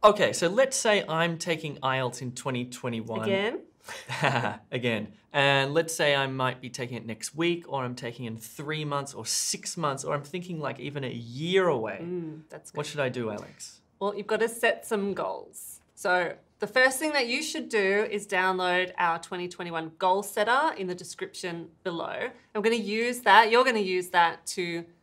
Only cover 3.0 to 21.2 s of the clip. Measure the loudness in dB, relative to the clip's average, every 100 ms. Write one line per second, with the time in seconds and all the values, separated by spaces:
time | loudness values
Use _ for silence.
3 | -6 -4 0 0 0 -4 -10 _ -16 -16
4 | -10 0 2 2 0 -4 -8 -4 -2 -2
5 | -4 -14 _ 2 4 4 4 2 0 0
6 | 2 2 0 0 -2 -2 -10 -10 -8 -8
7 | -10 -10 -10 -2 0 0 -4 -6 -4 -6
8 | -10 -8 -10 -10 -14 -12 -8 -6 -4 -4
9 | -6 -10 -4 -2 -2 -4 -6 -4 -2 -2
10 | -2 -4 -4 -10 -8 -6 -6 -6 -8 -6
11 | -6 -8 -10 -8 2 4 4 2 0 -6
12 | -6 -6 -6 -10 -16 -18 -14 -8 -8 -2
13 | -2 0 -4 -6 -10 -16 -20 -20 _ _
14 | -4 -4 -2 0 0 0 0 0 -2 -2
15 | -2 -2 -4 -6 -12 -16 -16 -18 _ -6
16 | 2 2 2 -4 _ _ -2 4 4 4
17 | 0 0 0 -2 -2 -6 -2 2 4 2
18 | 2 -2 -2 2 2 2 2 2 0 0
19 | 0 0 -4 -6 -6 -8 -6 -6 -6 0
20 | 2 2 0 0 4 4 2 0 -6 -6
21 | -10 -10